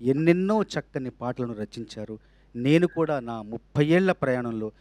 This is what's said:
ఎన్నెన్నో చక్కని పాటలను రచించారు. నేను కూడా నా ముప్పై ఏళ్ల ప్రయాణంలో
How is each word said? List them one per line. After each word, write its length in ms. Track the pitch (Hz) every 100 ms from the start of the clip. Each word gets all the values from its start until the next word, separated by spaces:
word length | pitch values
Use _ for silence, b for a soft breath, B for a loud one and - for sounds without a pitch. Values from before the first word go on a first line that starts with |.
ఎన్నెన్నో 600 | 120 139 160 180 190 214
చక్కని 480 | 196 160 - 143 127
పాటలను 440 | 123 123 123 120
రచించారు. 640 | 107 107 - 113 - 107 110 b b b 120
నేను 300 | 127 160 175
కూడా 340 | 165 156 143
నా 220 | 117 117
ముప్పై 440 | 107 113 _ - 147
ఏళ్ల 260 | 175 190
ప్రయాణంలో 600 | - 135 127 120 113 110 b